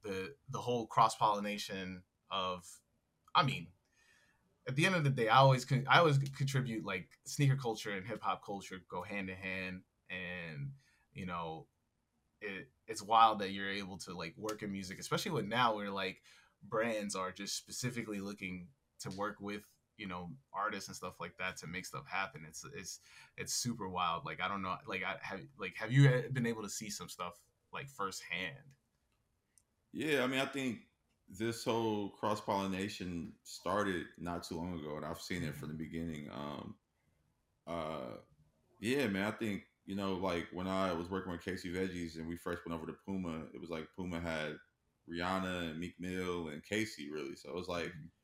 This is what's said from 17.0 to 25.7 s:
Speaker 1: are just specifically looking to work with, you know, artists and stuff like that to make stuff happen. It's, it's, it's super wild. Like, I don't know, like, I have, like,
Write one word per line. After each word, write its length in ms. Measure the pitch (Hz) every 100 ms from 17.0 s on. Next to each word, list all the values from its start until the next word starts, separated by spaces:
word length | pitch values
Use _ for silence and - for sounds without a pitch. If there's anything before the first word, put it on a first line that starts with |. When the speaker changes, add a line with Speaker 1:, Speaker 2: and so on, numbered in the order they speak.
| 104 95
Speaker 1:
are 160 | 92
just 240 | 92 101 -
specifically 640 | - 92 123 117 107 104
looking 480 | 98 104 95 90 87 _ _ _
to 100 | 113
work 260 | 95 104 104
with, 240 | 98 104 - _ _ _
you 100 | 104
know, 240 | 90 90 - _
artists 360 | 95 104 101 95
and 60 | 92
stuff 220 | 90 90
like 180 | 85 -
that 200 | 92 90
to 100 | 82
make 180 | 90 90
stuff 220 | 69 69
happen. 380 | 90 98 - 78
It's, 180 | 80 78 101
it's, 240 | 90 - - - - -
it's 160 | -
super 360 | - 120 113 95
wild. 360 | 90 87 82 78
Like, 160 | 80
I 60 | 92
don't 140 | 98
know, 160 | 95 90 -
like, 160 | 95
I 140 | 92 95
have, 200 | - 98 - -
like, 160 | 98